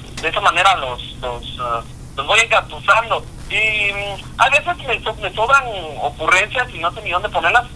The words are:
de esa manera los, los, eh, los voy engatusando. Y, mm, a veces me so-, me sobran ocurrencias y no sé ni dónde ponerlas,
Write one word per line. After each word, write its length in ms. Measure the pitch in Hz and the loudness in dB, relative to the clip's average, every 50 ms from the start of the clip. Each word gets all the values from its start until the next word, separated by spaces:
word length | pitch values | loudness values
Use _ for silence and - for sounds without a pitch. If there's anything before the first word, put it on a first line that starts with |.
| - - - - | -14 -12 -10 -4
de 80 | - 160 | -4 -2
esa 120 | - - | -2 2
manera 360 | 202 180 180 175 185 196 185 | 2 4 4 6 6 6 4
los, 260 | 160 139 127 123 - 123 123 123 123 | 4 0 -4 -4 -6 -8 -12 -12 -8
los, 220 | 127 123 120 117 113 | -6 -6 -6 -6 -8
eh, 460 | 120 - - 123 120 117 117 110 - - - - - - | -10 -8 -6 -4 -2 -2 -2 -4 -6 -12 -14 -14 -10 -8
los 100 | - 131 | -6 0
voy 140 | 143 - - | 2 4 4
engatusando. 840 | - - 226 196 - - - - - 196 202 220 226 220 196 156 - - - - - - | 4 4 4 2 2 0 -6 -4 2 4 4 4 4 2 -2 -2 -2 -6 -10 -12 -8 -4
Y, 420 | 180 208 220 220 214 214 208 202 196 | -2 0 0 2 0 0 0 0 -2
mm, 480 | 202 202 202 196 185 - - - - | -2 -4 -6 -6 -8 -10 -10 2 4
a 80 | 226 269 | 4 6
veces 260 | 269 294 302 349 349 - - | 6 4 2 2 -2 -4 -2
me 160 | 254 233 - - | -4 -4 -2 -2
so-, 120 | 233 220 | -6 -6
me 180 | 220 208 185 180 | -4 -6 -6 0
sobran 300 | 214 226 240 277 277 262 240 214 185 160 156 143 - | 0 2 4 4 4 4 2 -4 -6 -6 -8 -6 -4
ocurrencias 680 | - 151 - - 156 - 196 185 202 - - 254 247 - - | -4 -4 -4 -2 0 2 2 2 2 0 -2 -4 -4 -4 -6
y 60 | - | -4
no 140 | 165 175 - | -4 -4 -4
sé 100 | 226 - | -4 -6
ni 80 | 175 | -4
dónde 180 | 175 180 208 202 | -2 -2 -2 0
ponerlas, 360 | - 175 160 175 208 247 233 - - | -2 0 0 4 4 4 2 2 -6